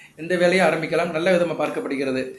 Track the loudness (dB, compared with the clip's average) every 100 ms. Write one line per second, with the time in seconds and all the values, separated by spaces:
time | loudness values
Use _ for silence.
0 | -20 -12 -4 2 4 4 2 2 -2 -2
1 | 0 0 2 2 2 -2 -4 -4 -4 -4
2 | -2 -4 -6